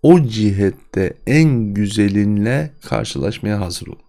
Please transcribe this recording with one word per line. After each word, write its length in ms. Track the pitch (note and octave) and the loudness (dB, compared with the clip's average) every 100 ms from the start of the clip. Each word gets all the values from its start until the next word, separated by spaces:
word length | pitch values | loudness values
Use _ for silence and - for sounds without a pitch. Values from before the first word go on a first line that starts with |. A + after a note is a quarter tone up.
o 220 | D3 F3 | 6 6
cihette 880 | C3+ A2 G#2 G2 G2 - _ - F#2+ - - | 4 0 0 2 -2 -4 _ -4 -4 -4 0
en 460 | C#3+ D#3+ B2 G#2+ | 2 4 2 -2
güzelinle 960 | G2+ G2+ G#2 G#2 G2+ G#2 G#2 G#2+ C3+ D#3 - | -2 -2 0 0 2 0 0 0 -2 -4 -12
karşılaşmaya 800 | - - A2+ - D2 G#2+ G#2 G#2 | -6 -6 -4 -6 -6 -6 -6 -4
hazır 260 | F#2 F2+ - | -6 -8 -14
olun. 120 | - | -18